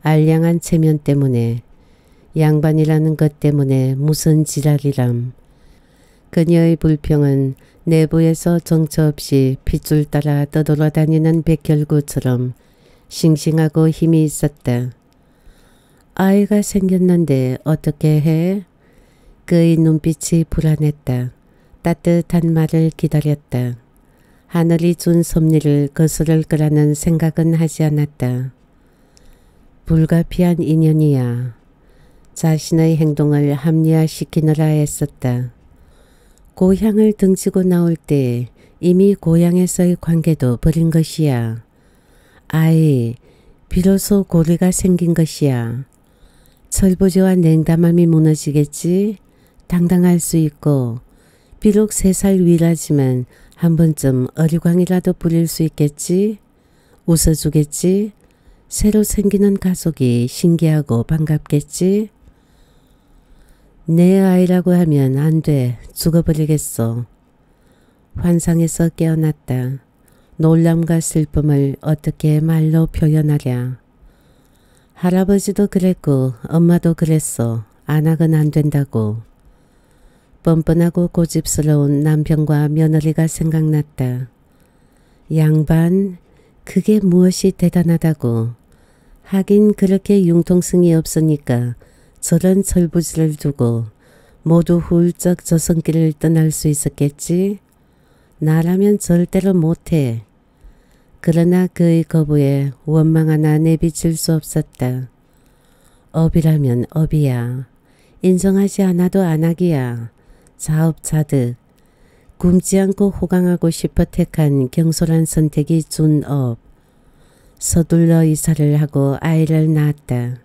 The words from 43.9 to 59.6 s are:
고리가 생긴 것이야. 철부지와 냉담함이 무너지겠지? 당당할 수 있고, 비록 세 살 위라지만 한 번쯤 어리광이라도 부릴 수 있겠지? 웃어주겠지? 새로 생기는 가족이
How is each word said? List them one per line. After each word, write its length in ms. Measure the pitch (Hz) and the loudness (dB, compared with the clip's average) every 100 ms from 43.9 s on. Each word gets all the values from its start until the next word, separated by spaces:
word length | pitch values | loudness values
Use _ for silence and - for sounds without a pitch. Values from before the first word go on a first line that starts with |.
| 196 - 202 | 0 0 -2
고리가 480 | 190 170 160 170 185 | 0 0 0 0 0
생긴 420 | 185 185 180 170 | 0 0 0 0
것이야. 720 | 170 160 - 147 123 117 123 139 _ _ _ - _ _ _ _ | 0 -2 0 -2 -2 -4 -8 -12 _ _ _ -20 _ _ _ _
철부지와 640 | - 190 180 196 185 190 185 | 0 0 2 0 2 2 2
냉담함이 720 | 165 160 156 165 170 175 170 | 2 2 2 2 2 4 4
무너지겠지? 1120 | 160 156 156 - 147 147 - 165 180 208 196 _ _ _ _ - | 4 2 0 -2 -2 -2 -4 -2 -2 -2 -6 _ _ _ _ -6
당당할 500 | 175 175 180 180 175 | -2 2 4 4 2
수 160 | - 165 | 0 -2
있고, 640 | 151 - 151 139 123 120 - _ _ _ _ - | -2 -2 0 0 -2 -6 -14 _ _ _ _ -2
비록 320 | 214 202 214 | 0 2 0
세 200 | - 190 | 0 0
살 260 | 185 196 190 | 0 0 2
위라지만 880 | 175 170 165 165 - 147 131 127 127 _ _ _ | 2 4 2 -2 -2 0 0 -2 -6 _ _ _
한 180 | 170 160 | 0 2
번쯤 520 | 165 151 139 131 127 - | 2 2 0 0 -2 -2
어리광이라도 800 | 160 165 170 175 175 180 185 | -2 0 0 0 0 0 -2
부릴 340 | 180 170 165 165 | -2 -2 -2 -2
수 140 | - | -4
있겠지? 760 | 160 - 147 - - 180 208 214 _ _ _ _ _ _ - | -6 -2 -4 -4 -4 -2 -2 -4 _ _ _ _ _ _ -2
웃어주겠지? 1080 | 165 170 156 156 151 151 - 180 196 214 _ _ _ _ _ _ | 0 2 0 0 0 -2 -2 -2 -2 -4 _ _ _ _ _ _
새로 340 | - 214 214 | -2 0 2
생기는 540 | 208 - 202 196 202 | 0 -2 0 2 0
가족이 720 | 196 | 0